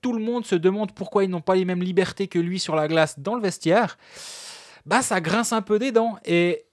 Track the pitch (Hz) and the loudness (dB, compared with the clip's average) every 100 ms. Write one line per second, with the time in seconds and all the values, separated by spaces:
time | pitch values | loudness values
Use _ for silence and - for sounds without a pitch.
0 | 254 233 220 240 220 180 180 202 214 - | -4 -2 -2 -4 0 0 2 0 -4 -6
1 | 185 208 196 180 156 190 185 180 180 185 | -2 0 0 -2 0 2 2 -2 -2 0
2 | 185 - 196 175 170 185 - 156 151 165 | 0 0 -4 -2 -2 -2 -2 0 2 2
3 | 156 - 143 240 208 - 160 190 220 - | 2 0 -6 -2 -2 -2 2 4 2 -4
4 | - - - - - - - - 139 220 | -20 -18 -16 -16 -16 -18 -20 -16 -2 0
5 | 262 190 165 208 226 220 202 214 262 226 | 2 -2 0 0 0 -2 0 0 2 2
6 | 226 202 - 170 175 156 - | 0 -4 0 2 2 0 -6